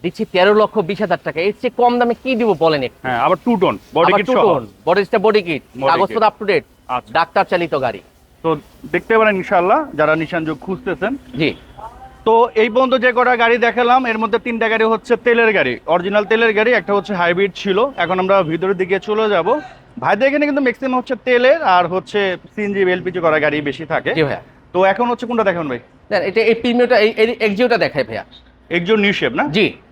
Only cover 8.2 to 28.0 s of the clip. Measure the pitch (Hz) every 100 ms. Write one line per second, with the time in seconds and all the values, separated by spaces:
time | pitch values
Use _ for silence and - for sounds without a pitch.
8.2 | _ _ 165 156 - - - 170 - 226
9.2 | 214 190 160 185 180 285 277 151 151 160
10.2 | 156 170 160 147 190 185 190 160 202 277
11.2 | - 240 143 - - - - - - -
12.2 | 220 226 233 220 233 240 262 254 247 233
13.2 | 247 240 233 240 233 220 240 262 247 220
14.2 | 220 226 247 226 226 220 220 220 - 233
15.2 | 240 233 226 185 131 117 147 175 185 208
16.2 | 208 226 226 208 220 226 170 202 202 185
17.2 | 175 175 196 - 202 190 269 196 170 185
18.2 | 190 196 156 165 185 185 180 190 214 214
19.2 | 214 190 175 302 - - - - 139 208
20.2 | 269 294 294 277 247 214 269 254 247 233
21.2 | 254 247 254 320 269 180 170 185 - 208
22.2 | 196 175 - - 208 202 180 185 175 175
23.2 | 165 156 147 147 143 135 156 147 156 214
24.2 | 143 90 - _ _ 180 190 202 240 240
25.2 | 240 226 196 175 151 120 - _ - 202
26.2 | 160 202 214 226 247 240 247 233 214 214
27.2 | 220 233 214 196 247 220 143 143